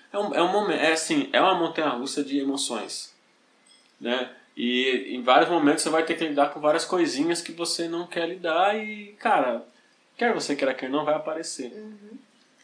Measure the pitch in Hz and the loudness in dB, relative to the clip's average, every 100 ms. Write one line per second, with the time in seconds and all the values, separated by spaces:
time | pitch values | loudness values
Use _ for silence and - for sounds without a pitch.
0 | - 202 208 147 175 202 202 156 156 160 | -8 -4 -2 2 2 2 0 2 2 0
1 | - 151 135 131 180 175 165 165 147 120 | 0 0 2 4 4 2 0 -2 -2 -2
2 | 135 147 135 143 135 135 123 110 90 - | -4 -4 -2 -2 -2 -2 -4 -4 -6 -10
3 | - _ _ _ _ _ _ _ _ - | -14 _ _ _ _ _ _ _ _ -10
4 | 117 127 123 - _ - 120 123 131 127 | -2 -2 -4 -12 _ -6 0 2 2 0
5 | - 123 120 143 160 170 143 160 165 160 | -2 -2 4 6 6 4 4 4 2 2
6 | 160 160 160 143 139 156 151 160 - 185 | 0 0 0 2 2 2 2 2 2 0
7 | 151 131 165 170 - 170 165 - 170 170 | 2 2 0 -2 -6 -6 -4 -4 -4 -6
8 | 175 170 170 185 170 165 196 220 214 208 | -6 -4 -4 -4 -2 2 2 0 -4 -10
9 | 202 - 226 175 127 117 - _ _ _ | -14 -4 2 2 2 -2 -8 _ _ _
10 | _ - 233 196 - 139 131 131 127 143 | _ -2 0 0 -2 0 0 -2 -2 -2
11 | 151 151 156 156 165 - - 214 214 208 | 0 0 -2 -6 -8 -8 -10 -12 -16 -18
12 | 208 254 _ _ _ _ | -20 -20 _ _ _ _